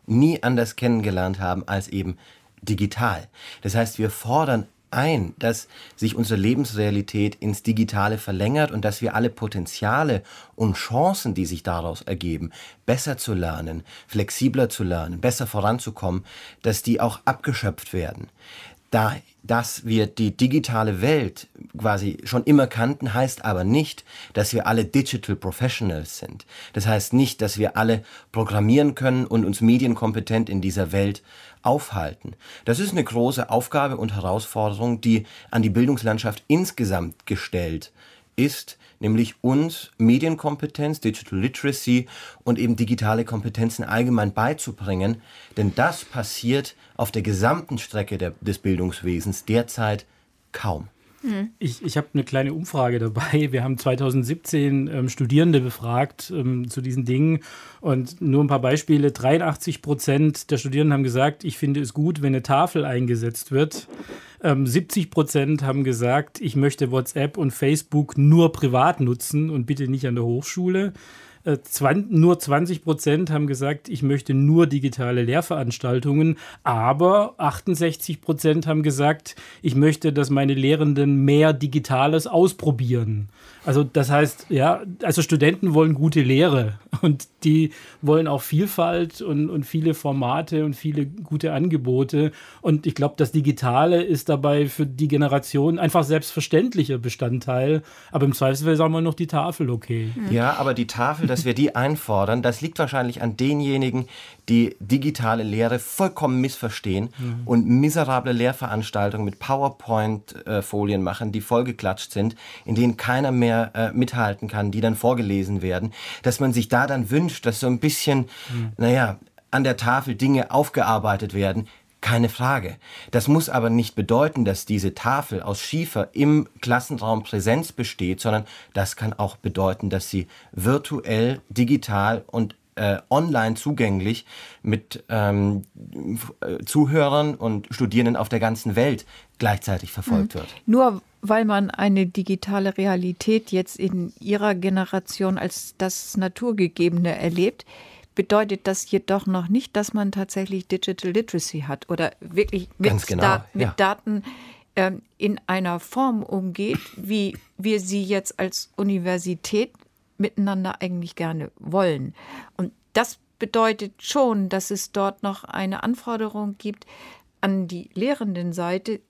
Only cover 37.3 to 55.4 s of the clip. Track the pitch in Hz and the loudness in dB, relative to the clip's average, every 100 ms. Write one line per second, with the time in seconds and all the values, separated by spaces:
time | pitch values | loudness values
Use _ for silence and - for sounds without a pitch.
37.3 | - - 90 85 80 - _ - - _ | -6 -4 -4 -4 -6 -10 _ -20 -20 _
38.3 | - 143 - - - _ _ 107 110 113 | -2 -2 -2 -12 -20 _ _ 0 2 0
39.3 | - 123 139 160 156 - - 113 131 160 | -2 0 2 0 -4 -14 2 4 4 2
40.3 | 160 156 143 147 - 147 151 113 110 - | -2 -4 -4 -6 -4 -4 -2 -4 -4 -6
41.3 | 95 98 - 139 135 127 123 123 - - | -2 -2 -2 -4 -2 2 2 0 -10 -20
42.3 | - - 117 117 113 113 117 107 110 117 | -6 -2 0 0 0 0 0 2 0 -2
43.3 | 110 113 110 117 117 - 110 123 117 101 | -4 -4 -2 -2 -2 -2 0 2 2 2
44.3 | 104 120 151 123 107 101 92 98 113 - | 0 -2 -2 -8 -8 -4 -2 0 -2 -8
45.3 | - - - 101 - 156 - - 123 107 | -20 -10 -2 0 2 0 0 -8 -8 -8
46.3 | - 117 135 139 - _ - 104 110 104 | -4 0 0 -2 -12 _ -6 -4 -2 -2
47.3 | 95 113 165 160 117 - 104 101 95 87 | 2 2 2 -2 -8 -6 -6 -4 -4 -6
48.3 | - 104 98 98 90 90 - 90 87 95 | -4 -6 -2 0 0 0 -4 -4 -4 -4
49.3 | - - 113 117 - 107 104 - _ _ | -6 0 0 0 -2 -2 -2 -8 _ _
50.3 | _ _ - 107 78 - _ _ _ 269 | _ _ -8 -4 -4 -8 _ _ _ -6
51.3 | 202 220 - 143 117 175 151 147 143 135 | -6 -6 -6 -8 -6 -4 -4 -2 -4 -2
52.3 | 135 139 156 180 147 123 120 113 110 - | -2 -2 -4 -6 -2 0 0 -2 -4 0
53.3 | 151 147 127 131 127 139 127 139 135 117 | 0 0 0 -2 -2 -2 0 0 0 0
54.3 | 165 - 156 143 139 143 139 127 - 123 | -4 -2 0 2 2 0 -2 -4 -2 2
55.3 | 143 | 4